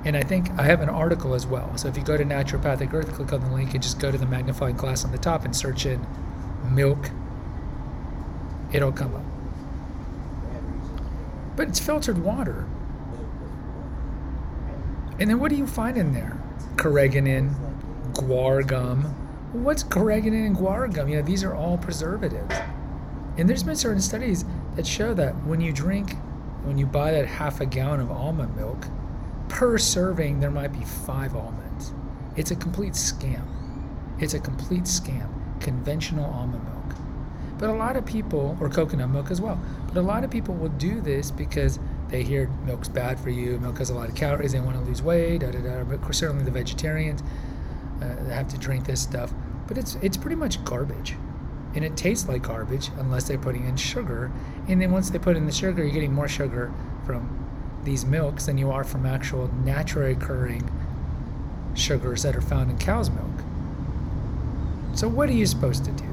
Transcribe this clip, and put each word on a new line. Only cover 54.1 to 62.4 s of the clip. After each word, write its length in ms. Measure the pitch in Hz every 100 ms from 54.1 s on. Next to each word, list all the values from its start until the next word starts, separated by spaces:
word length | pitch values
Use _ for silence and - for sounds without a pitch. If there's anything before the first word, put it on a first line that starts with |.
| 117 127 135 - - -
And 140 | 185
then 100 | 185
once 180 | 185 185
they 100 | 175
put 160 | - 165
in 100 | 151
the 60 |
sugar, 320 | 139 190 180
you're 80 | 147
getting 220 | 143 147
more 140 | 139 143
sugar 460 | - 139 123 123 - - - -
from 400 | 123 120 - - - - -
these 220 | 143 139 123
milks 400 | 151 147 143 -
than 120 | 135
you 140 | 135
are 120 | 135
from 220 | 135 135 127
actual 440 | 131 131 135 127 123
naturally 500 | 131 135 156 139 135
occurring 540 | 127 - 131 127 117 - - - - - - - - - - - -
sugars 480 | - 135 127 120
that 120 | 147
are 60 | 131